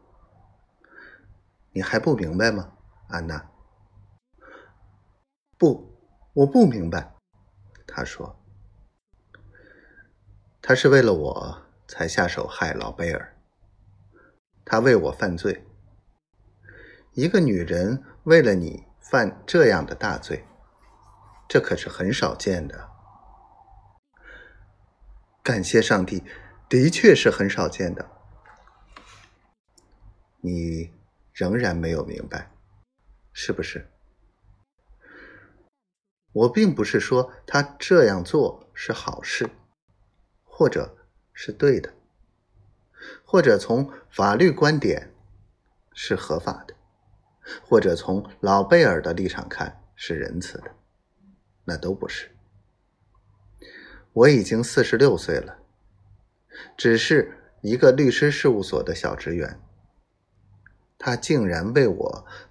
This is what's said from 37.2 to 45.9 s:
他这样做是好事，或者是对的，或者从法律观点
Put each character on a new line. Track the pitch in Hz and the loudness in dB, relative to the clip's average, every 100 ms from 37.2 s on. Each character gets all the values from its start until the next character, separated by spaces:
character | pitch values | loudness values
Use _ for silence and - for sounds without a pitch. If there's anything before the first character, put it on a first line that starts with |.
| 127 - - | -2 -6 -4
他 | 143 143 - | -2 -2 -6
这 | - 180 | 2 6
样 | 117 95 | 6 2
做 | 87 156 120 - - | -2 0 0 -2 -16
是 | - - | -12 -8
好 | 113 - - | -8 -10 -12
事， | - - 113 - _ _ _ _ _ _ _ _ | -8 -6 -6 -10 _ _ _ _ _ _ _ _
或 | _ - 156 | _ 0 2
者 | - - - _ _ _ | 2 -6 -12 _ _ _
是 | - - | -16 -14
对 | - 147 113 | 0 2 2
的， | - - _ _ _ _ _ _ _ _ _ - - - | -2 -16 _ _ _ _ _ _ _ _ _ -20 -20 -20
或 | _ 190 | _ 4
者 | 147 101 | 6 4
从 | - 120 139 - - | 2 -2 -2 -8 -12
法 | - 101 107 | -2 0 4
律 | 185 | 4
观 | 135 151 156 | 4 2 2
点 | 104 76 - - _ - _ _ _ _ _ | 0 -2 -8 -20 _ -20 _ _ _ _ _